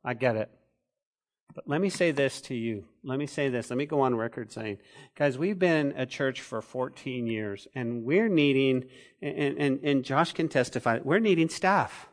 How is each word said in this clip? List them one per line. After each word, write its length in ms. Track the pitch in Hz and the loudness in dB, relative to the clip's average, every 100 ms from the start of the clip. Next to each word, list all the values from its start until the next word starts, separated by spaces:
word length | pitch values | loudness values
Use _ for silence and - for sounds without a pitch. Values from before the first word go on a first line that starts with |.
I 100 | 127 | -6
get 220 | 120 127 110 | 0 2 2
it. 120 | 107 _ _ _ _ _ _ _ _ _ _ | -4 _ _ _ _ _ _ _ _ _ _
But 140 | - - | -16 -4
let 120 | 147 | -2
me 100 | 196 | -2
say 220 | - 175 | 0 0
this 280 | 139 135 - | 2 0 0
to 120 | - | -8
you. 300 | 123 113 104 90 _ | -4 -4 -4 -10 _
Let 160 | 139 135 | -6 -4
me 80 | 147 | -4
say 220 | - 139 | -2 -2
this. 200 | 123 110 | -2 -4
Let 80 | 123 | -4
me 80 | |
go 160 | 147 151 | -2 2
on 120 | 131 | 2
record 380 | 117 113 - 110 | 2 -2 -6 -10
saying, 260 | - 107 98 - - - - | -8 -8 -8 -14 -20 -20 0
guys, 200 | 147 127 | 0 0
we've 220 | 175 196 | -4 2
been 340 | 180 160 143 131 | 2 4 2 -2
a 100 | 127 | -6
church 340 | - 135 123 | -2 -2 -2
for 220 | - 113 | -8 -10
fourteen 640 | - 127 127 - 135 127 117 | -8 -6 -6 -6 -8 -4 -2
years, 400 | 110 107 101 - | -2 -4 -8 -10
and 300 | 131 117 120 | -6 -4 -4
we're 240 | 113 175 226 | 0 2 4
needing, 560 | 170 143 135 135 127 127 - - _ | 4 4 4 4 2 -2 -20 -20 _
and, 380 | 151 - 147 143 | -8 -2 -2 0
and, 220 | 143 135 | 0 0
and 220 | 151 139 | 2 0
Josh 280 | 123 139 165 | 2 2 2
can 160 | - 120 | 0 0
testify, 520 | 131 123 - 117 113 | 2 2 0 0 0
we're 160 | - 185 | 2 2
needing 300 | 220 170 160 | 4 4 2
staff. 600 | - 185 196 107 - - | 2 2 2 0 -6 -20